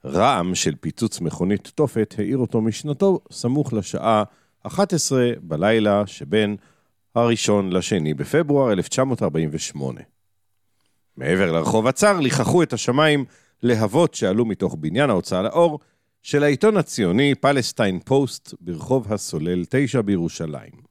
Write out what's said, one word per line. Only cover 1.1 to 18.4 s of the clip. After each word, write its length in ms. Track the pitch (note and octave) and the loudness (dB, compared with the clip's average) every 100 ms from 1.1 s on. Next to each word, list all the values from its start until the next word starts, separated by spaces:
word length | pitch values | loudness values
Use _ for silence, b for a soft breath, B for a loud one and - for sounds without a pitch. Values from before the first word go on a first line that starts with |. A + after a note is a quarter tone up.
| - | -2
מכונית 520 | E2+ - F2 G2+ - | -6 -2 -2 -2 -4
תופת 400 | - D3 A#2 G#2+ - | -2 -2 0 -4 -4
העיר 200 | G#2 C3 | -4 -2
אותו 220 | A#2 A#2+ | -2 0
משנתו 600 | A2 G#2+ D3+ C#3 G3 F#3 _ | -2 -4 -8 0 2 0 _
סמוך 400 | - A#2+ C#3 D3 | -6 -2 0 0
לשעה 500 | A2 F#2 - A2 G#2+ G#2 b b b | -2 -4 -2 2 2 2 b b b
אחת 300 | - F3+ G3+ | -8 -2 0
עשרה 380 | E3 - C3 B2 A#2 | 0 0 2 2 -2
בלילה 680 | E2 D#2 G2 A2+ G#2 G2+ G#2 | -6 0 2 4 4 2 0
שבין 500 | - C#2 G#2 G#2 G2+ b b b b _ | -8 -2 0 0 -4 b b b b _
הראשון 580 | A#2+ A#2+ A#2 - G#2 F#2+ | 0 2 2 2 2 2
לשני 420 | F2+ - G2 D#2 | -2 0 -2 0
בפברואר 580 | D2+ - D3+ D#3 C#3+ B2+ | -4 0 0 2 2 2
אלף 160 | G2 E2+ | 0 0
תשע 160 | - | -2
מאות 180 | C3+ A#2+ | 0 0
ארבעים 260 | G2 D2+ D#2+ | -2 -2 -2
ושמונה. 480 | D2+ - C#2+ C2+ A#1+ - _ _ _ _ _ _ _ _ _ _ - | -4 -8 -8 -8 -10 -18 _ _ _ _ _ _ _ _ _ _ -8
מעבר 360 | C2 F#2 F#2+ | -2 0 2
לרחוב 340 | E2 D#2 A2 A2+ | 0 0 2 0
הצר 340 | - G#3 F#3+ | 2 2 4
ליחכו 420 | C3 - G#2+ F3+ | 0 0 0 2
את 100 | D#3+ | 2
השמיים 520 | A#2 - B2+ D#3 D3 B2+ b b b | -2 0 2 4 2 -2 b b b
להבות 520 | A#2+ A2+ A2 B2+ E3+ | 0 2 2 2 2
שעלו 300 | - G2+ G#2 | 2 0 0
מתוך 320 | A2+ G2 F#2+ D#2+ | 0 -2 -4 -4
בניין 300 | D#2 G2 C#3+ | -4 0 2
ההוצאה 320 | F#2+ - F#2 | 0 0 -4
לאור 380 | G#2 E3 E3+ D3+ _ _ _ _ | -2 2 2 0 _ _ _ _
של 220 | - D3 | -4 0
העיתון 320 | D3 C#3 G#3+ G#3 | 2 4 2 2
הציוני 580 | - - F#2+ G2 C#3+ | -2 -2 0 2 2
פלסטיין 680 | C3+ C3+ C#3+ A2+ - G#2 F2+ | 2 2 2 -2 -2 -2 -2
פוסט 540 | - C3+ C3+ - | 0 0 0 -6